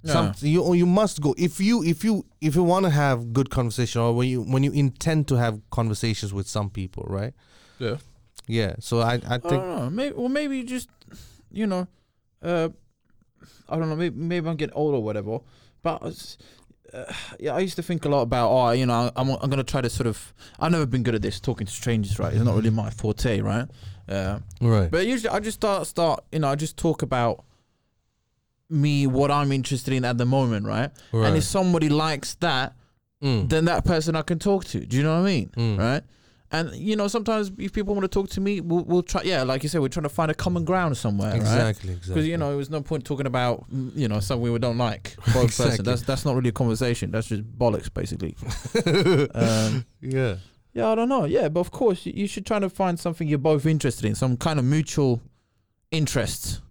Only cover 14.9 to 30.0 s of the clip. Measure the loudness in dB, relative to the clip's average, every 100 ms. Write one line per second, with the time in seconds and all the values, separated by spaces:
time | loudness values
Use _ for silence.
14.9 | 0 0 -4 -4 -8 -10 _ _ _ -6
15.9 | -6 -10 -12 -16 -20 -20 -20 _ _ -18
16.9 | -16 -12 -12 -14 -8 -4 -2 -2 -4 -4
17.9 | -2 2 2 2 2 4 4 4 4 2
18.9 | 2 0 0 -2 0 0 -2 0 -2 -2
19.9 | 0 -2 -2 -12 _ -20 -4 0 2 2
20.9 | 0 2 0 -2 -4 -6 -4 -6 -6 -2
21.9 | 0 0 -2 0 2 2 4 2 0 -4
22.9 | -4 -4 0 0 0 0 -2 -4 -12 -18
23.9 | -16 -8 -4 -4 -6 -10 0 4 4 4
24.9 | 2 0 0 -2 -2 -4 -2 -2 0 -2
25.9 | 0 0 0 _ -2 0 0 -4 -2 0
26.9 | 0 0 2 0 0 _ _ _ _ _
27.9 | _ _ _ _ _ _ _ _ 2 4
28.9 | 4 2 4 2 2 2 0 0 -4 0
29.9 | 0